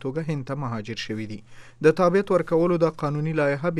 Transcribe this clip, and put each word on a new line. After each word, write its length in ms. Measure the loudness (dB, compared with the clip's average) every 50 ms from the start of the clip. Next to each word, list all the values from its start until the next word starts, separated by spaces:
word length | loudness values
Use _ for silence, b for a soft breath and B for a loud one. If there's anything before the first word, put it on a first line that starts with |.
| -8
توګه 260 | -6 -6 -6 -4 -4 -6
هند 140 | -6 -6 -6
ته 120 | -6 -6 -6
مهاجر 360 | -6 -6 -6 -6 -8 -8 -8 -6
شوي 200 | -6 -6 -6 -6 -8
دي. 80 | -10 -12 -14 B B B B B B B 4 4
د 80 | 6 6
تابعیت 320 | 4 4 4 2 2 2 2
ورکولو 420 | 0 2 2 2 2 4 4 2 2 2
دا 80 | 2 0 -2 -4
قانوني 300 | -2 -2 -2 -2 -2 0 2
لایحه 340 | 2 2 0 0 -2 -2 -2 -2